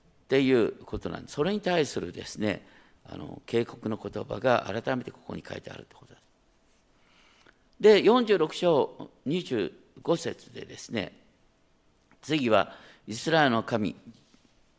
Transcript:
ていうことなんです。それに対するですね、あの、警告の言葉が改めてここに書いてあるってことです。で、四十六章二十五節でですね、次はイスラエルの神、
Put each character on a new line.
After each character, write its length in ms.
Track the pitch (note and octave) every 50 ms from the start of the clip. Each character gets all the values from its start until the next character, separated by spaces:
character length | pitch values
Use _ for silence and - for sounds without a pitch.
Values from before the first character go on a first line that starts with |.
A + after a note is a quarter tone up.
| _ _ _ _ _ _
て 140 | C3+ C#3
い 100 | C#3 C3
う 220 | C3 A#2+ G#2 - - - -
こ 140 | - - G#2
と 100 | - F2+
な 80 | E2+ -
ん 60 | -
で 60 | -
す。 40 | -
そ 100 | C#3+ D3+
れ 80 | F#3
に 100 | G#3 G#3
対 260 | - F3+ F3+ E3+ D3 A#2
す 120 | - -
る 120 | F2 F2
で 120 | - - G2+ -
す 100 | - -
ね、 260 | G#2 G#2+ F2+ - - - - - _ _ _ _ _ -
あ 60 | F2+ F#2
の、 240 | F2+ F2 F2+ - - -
警 180 | - A#2 A#2
告 240 | - - - - A2
の 80 | A2 -
言 260 | - G2+ - G#2+ G#2+
葉 160 | - A2 G#2+
が 280 | A#2 C3 A#2+ A2 - -
改 280 | F#2+ A2+ - - C3
め 80 | B2+ A#2+
て 80 | -
こ 80 | - - -
こ 100 | - -
に 80 | - - -
書 80 | -
い 60 | -
て 100 | - -
あ 60 | - -
る 40 |
っ 40 | -
て 100 | - -
こ 100 | - -
と 80 | _ -
で 60 | _
す。 40 | _ _ _ _ _ _ _ _ _ _ _ _ _ _ _ _ _ _ _ _ _ _ _ _ _ - _ _ _ _ _ _
で、 220 | - G#3 G#3+ F#3+ B2+
四 220 | F3 A#3 B3+ A#3+
十 120 | G#3 G#3 F3+
六 160 | D#3 D#3 -
章 560 | - F3 F3 D#3+ C3+ A2 - - - - - - _ _
二 180 | B2+ D#3 F3+ E3+
十 300 | - C3+ A2 F2+ - - - - _ _ -
五 140 | - - E3+
節 380 | E3 - A2+ F#2+ - - - -
で 120 | A#2 -
で 120 | - - -
す 120 | - -
ね、 240 | - A2 F2 - - _ _ _ _ _ _ _ _ _ _ _ _ _ _ _ _ _ _ _ _ _
次 280 | - - D3+ D#3 C3 A#2
は 260 | G#2+ G2 - - - - - - - _ _ -
イ 80 | G#2+
ス 160 | A#2 - D#3+
ラ 100 | D#3 D#3+
エ 20 | D3+
ル 60 | C3+
の 120 | A#2 A2+ G#2+
神、 320 | - B2 A2 G#2+ F2 - - - - - _ _ _ _ _ _ _ _ _ _ _ _